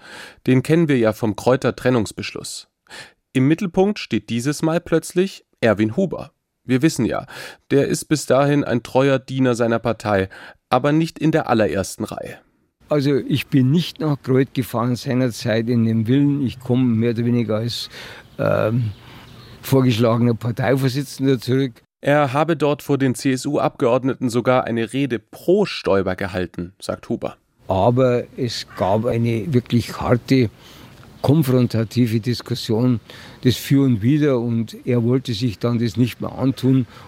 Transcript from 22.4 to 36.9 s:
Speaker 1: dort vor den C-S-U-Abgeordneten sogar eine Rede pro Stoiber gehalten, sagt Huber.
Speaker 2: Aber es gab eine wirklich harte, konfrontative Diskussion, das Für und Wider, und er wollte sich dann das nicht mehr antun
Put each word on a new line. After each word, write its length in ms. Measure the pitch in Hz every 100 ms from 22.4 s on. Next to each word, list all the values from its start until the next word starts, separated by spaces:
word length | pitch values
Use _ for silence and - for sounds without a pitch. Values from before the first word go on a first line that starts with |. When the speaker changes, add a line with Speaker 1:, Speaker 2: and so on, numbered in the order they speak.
| 156 160
Speaker 1:
dort 260 | 147 147
vor 140 | - 139
den 180 | 135 117
C-S-U-Abgeordneten 1120 | 139 127 143 147 151 - 131 127 131 120 127
sogar 360 | 117 120 127 -
eine 260 | 113 113
Rede 280 | 131 139 113
pro 460 | - - - 196 196
Stoiber 520 | - 82 98 95 90
gehalten, 560 | 98 92 90 - 87 -
sagt 300 | - - -
Huber. 300 | 120 - - _ _ -
Speaker 2:
Aber 560 | 95 107 123 127 123 - -
es 320 | 123 - - -
gab 280 | 92 107 117
eine 480 | 117 117 113 175
wirklich 480 | 123 - 120 - -
harte, 480 | - 120 - 135 113 - - - - - - -
konfrontative 1000 | - 156 135 127 120 110 110 120 123 113
Diskussion, 800 | 113 117 - 120 - 110 127 117 - - - - 131
das 100 | -
Für 300 | - 139 135
und 160 | 113
Wider, 360 | 113 151 147 127
und 440 | 120 117 110 - -
er 160 | 120 117
wollte 280 | 131 131
sich 260 | 107 123 95
dann 200 | 120 120
das 160 | 117 117
nicht 240 | 123 -
mehr 140 | 104
antun 540 | - 131 131 127 135 120